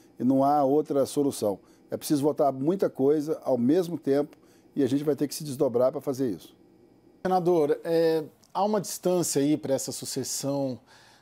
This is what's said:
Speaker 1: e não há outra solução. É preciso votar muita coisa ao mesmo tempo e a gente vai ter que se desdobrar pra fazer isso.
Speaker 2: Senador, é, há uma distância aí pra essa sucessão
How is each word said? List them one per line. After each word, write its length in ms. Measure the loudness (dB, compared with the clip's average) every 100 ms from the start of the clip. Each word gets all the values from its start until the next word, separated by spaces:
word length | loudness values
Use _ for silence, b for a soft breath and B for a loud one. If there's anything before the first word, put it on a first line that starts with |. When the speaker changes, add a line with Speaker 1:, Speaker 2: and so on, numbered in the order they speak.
| b b
Speaker 1:
e 40 |
não 220 | 2 4
há 200 | 4 4
outra 400 | 4 2 2 0 0
solução. 520 | 0 -2 0 -2 -4 -10 b b
É 60 | -8
preciso 260 | -2 0
votar 300 | 2 2 0
muita 360 | 0 -2 0 0
coisa 520 | 2 2 2 0 -4
ao 140 | -2 0
mesmo 400 | 2 2 0 -4
tempo 380 | 0 0 0 -8 b b b -2
e 60 |
a 40 | 0
gente 160 | 0
vai 140 | 0 -2
ter 100 | -2
que 80 |
se 80 | -6
desdobrar 480 | -6 -2 0 2 0
pra 100 | 0
fazer 300 | -6 -4 -4
isso. 260 | -4 -10 -20 _ _ _ _ _ _
Speaker 2:
Senador, 560 | -2 0 2 2 2 0
é, 400 | 0 2 2 0 -4 -14 _
há 100 | -4
uma 160 | 0 -2
distância 640 | -4 -4 0 0 0 0
aí 120 | 2
pra 200 | 0 0
essa 180 | -2 -4
sucessão 880 | -10 -8 -8 -6 -6 -4 -4 -4 -8 -16 b b b